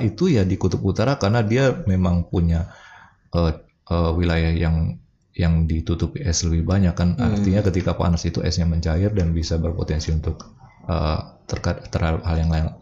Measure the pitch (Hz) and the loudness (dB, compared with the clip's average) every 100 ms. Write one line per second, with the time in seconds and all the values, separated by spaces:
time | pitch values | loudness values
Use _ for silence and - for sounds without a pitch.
0 | 107 - 185 127 92 95 92 90 98 92 | -2 0 2 2 2 0 0 0 -2 0
1 | 117 143 101 117 107 120 135 180 151 92 | 0 0 0 0 2 2 2 0 0 0
2 | 90 87 82 98 85 82 87 - - - | 2 0 0 0 2 2 -2 -10 -20 -20
3 | - _ _ 87 82 80 - _ - 85 | -20 _ _ 0 0 -2 -10 _ -4 0
4 | 85 82 87 82 82 82 82 82 82 - | 2 2 2 2 2 2 2 0 0 -6
5 | - _ _ - 85 82 80 82 80 85 | -16 _ _ -2 2 2 2 0 -2 -2
6 | 80 - - 80 85 82 85 95 92 82 | -2 -2 0 -2 0 0 2 2 2 2
7 | 87 87 117 104 101 98 104 90 87 85 | 0 2 0 0 2 2 2 0 -2 -2
8 | 87 85 87 85 80 80 85 82 80 80 | 0 0 -2 -2 -2 0 0 0 0 0
9 | 101 104 82 82 78 82 80 82 80 78 | 0 0 0 -2 -2 -2 -2 -4 -4 -4
10 | 80 80 82 76 - - - - - 82 | -2 -2 -2 -6 -12 -20 -20 -14 -4 -2
11 | 76 78 - - - - 90 85 - - | 0 -2 -6 -18 -10 -6 -4 -4 -4 -2
12 | 82 80 85 82 82 80 80 - | 0 -2 -2 0 0 0 -2 -4